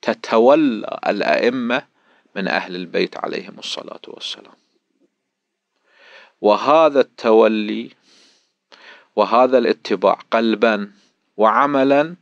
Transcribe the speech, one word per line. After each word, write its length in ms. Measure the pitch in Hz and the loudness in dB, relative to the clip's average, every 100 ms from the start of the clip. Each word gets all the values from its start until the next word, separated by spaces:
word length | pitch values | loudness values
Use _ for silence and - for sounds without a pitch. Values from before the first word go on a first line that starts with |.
تتولى 960 | - 113 - 113 120 151 151 107 - - - | -4 -6 -2 2 4 4 2 -4 -10 -8 -6
الأئمة 800 | 101 - 151 120 131 120 127 - _ _ _ _ 101 | -4 -2 0 0 -2 -4 -6 -8 _ _ _ _ -10
من 120 | 90 | -6
أهل 280 | 87 92 90 | -6 -6 -12
البيت 420 | 87 95 90 - | -6 -4 -4 -6
عليهم 420 | - - - - | -10 -10 -12 -18
الصلاة 420 | - - - - - | -14 -12 -14 -18 -20
والسلام". 480 | - - - - _ _ _ _ _ _ _ _ _ _ _ _ _ _ _ - - - _ | -16 -16 -16 -20 _ _ _ _ _ _ _ _ _ _ _ _ _ _ _ -20 -20 -20 _
وهذا 580 | 104 104 123 156 160 139 | 0 0 2 4 4 2
التولي 920 | - - 117 110 113 110 107 110 123 _ _ _ _ _ _ _ _ - - - _ - | -2 -2 2 4 4 2 -6 -8 -10 _ _ _ _ _ _ _ _ -20 -20 -20 _ -2
وهذا 420 | 101 113 127 127 | 0 2 4 2
الاتباع 640 | 104 110 - 98 98 87 - | 2 -2 -4 0 0 0 -2
قلبا 600 | 113 113 107 117 107 101 _ _ _ _ - | -2 0 0 0 0 -6 _ _ _ _ 0
وعملا 760 | 107 113 143 143 135 139 156 175 | 2 4 2 2 2 2 0 -8